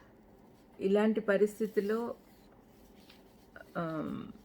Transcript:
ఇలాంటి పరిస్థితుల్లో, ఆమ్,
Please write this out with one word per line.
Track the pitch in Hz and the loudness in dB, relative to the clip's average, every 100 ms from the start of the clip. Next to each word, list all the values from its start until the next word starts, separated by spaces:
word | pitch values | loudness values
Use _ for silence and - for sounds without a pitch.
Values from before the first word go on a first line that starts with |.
| - - - - - - - - | -20 -20 -20 -20 -20 -20 -20 -4
ఇలాంటి | 196 202 214 220 | 2 4 4 2
పరిస్థితుల్లో, | 214 196 208 - 214 208 196 220 240 - - - - - - - - - - - - - - - - 180 | 2 4 4 2 -2 0 0 -2 -4 -10 -18 -20 -20 -20 -20 -20 -20 -20 -20 -20 -20 -20 -20 -20 -12 -6
ఆమ్, | 165 156 - - - - | -6 -4 -6 -8 -12 -18